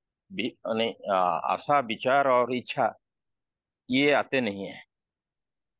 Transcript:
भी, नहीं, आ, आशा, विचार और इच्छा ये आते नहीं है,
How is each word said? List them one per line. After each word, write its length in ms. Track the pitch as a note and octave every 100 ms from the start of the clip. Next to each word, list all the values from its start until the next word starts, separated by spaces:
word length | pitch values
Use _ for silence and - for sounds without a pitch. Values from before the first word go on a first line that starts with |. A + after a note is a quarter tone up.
| _ _ _
भी, 260 | F#2+ A#2 - F#2
नहीं, 260 | A2 A2+ - -
आ, 40 | F#2+ F2+ E2 -
आशा, 260 | F#2 - C#3+
विचार 460 | A#2+ G#2+ B2+ C#3 C3+
और 260 | B2 A#2+
इच्छा 380 | B2 - - A2+ - _ _ _ _ _ _ _ _ -
ये 220 | B2+ C#3+
आते 260 | C3 G#2 C3
नहीं 260 | A#2 G2 F#2+
है, 160 | - - _ _ _ _ _ _ _ _